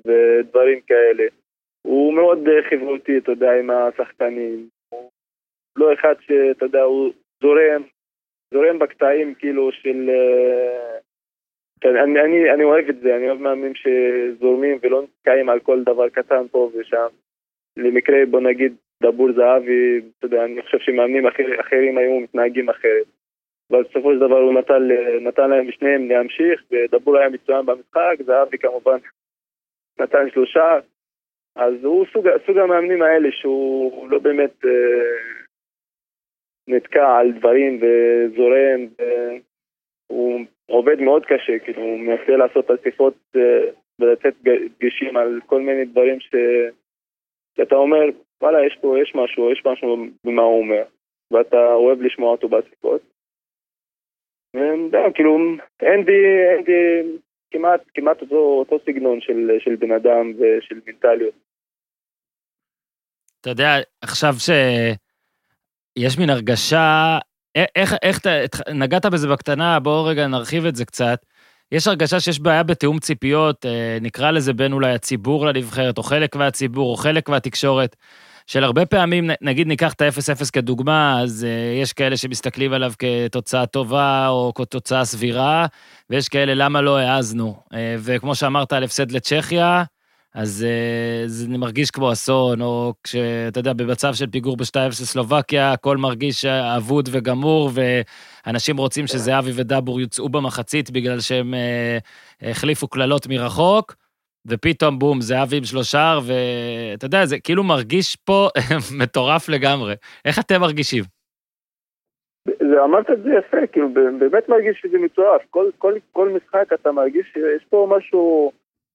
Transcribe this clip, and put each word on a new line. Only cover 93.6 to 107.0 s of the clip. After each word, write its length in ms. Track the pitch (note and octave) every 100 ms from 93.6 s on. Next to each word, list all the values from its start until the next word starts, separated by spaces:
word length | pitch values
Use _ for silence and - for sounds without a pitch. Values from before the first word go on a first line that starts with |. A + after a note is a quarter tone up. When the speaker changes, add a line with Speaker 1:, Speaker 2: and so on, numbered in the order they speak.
| B2+
Speaker 2:
במצב 400 | A#2+ A#2+ A#2+ C#3+
של 140 | B2+ C3+
פיגור 300 | B2+ B2 B2
בשתיים 300 | B2 C3+ C3
אפס 140 | A#2
לסלובקיה, 720 | B2 C3 A2+ D3 - C#3+ C3+
הכל 260 | B2+ C#3 C#3
מרגיש 480 | C3+ A#2 C#3+ A#2+ C#3
אבוד 640 | C3+ A#2+ A#2+ A2 D3 B2+
וגמור, 600 | C3 A#2+ B2+ D3+ D#3 C#3+
ואנשים 1040 | B2 B2+ B2 A#2 - - - A#2 A#2 - C#3
רוצים 300 | C3+ C#3+ D3
שזהבי 440 | C3 A#2 C3+ C3 B2
ודבור 460 | A#2+ C3+ B2+ B2+
יוצאו 280 | B2+ - B2+
במחצית 640 | C#3+ C3 - A2+ D3+ C3
בגלל 280 | B2 B2 B2
שהם, 340 | - B2+ B2
אה, 440 | B2+ A#2+ A#2+ A#2 A#2 - - - -
החליפו 460 | A2 A2+ D3 D3+ C3
קללות 400 | C3 C3 C#3+ C3+
מרחוק, 640 | C3 A#2+ - E3+ G#3+ G#3+ - _ _ _ _ -
ופתאום 540 | A2+ D#3+ D#3+ D#3 C3+
בום, 220 | C#3+ C3+
זהבי 360 | A2+ B2+ C3+ C#3+
עם 60 |
שלושה, 540 | A2+ C3 A#2 C#3+ D#3+ D#3 A#2+
ואתה 800 | B2+ B2 A#2+ A#2+ A#2 A2+ G#2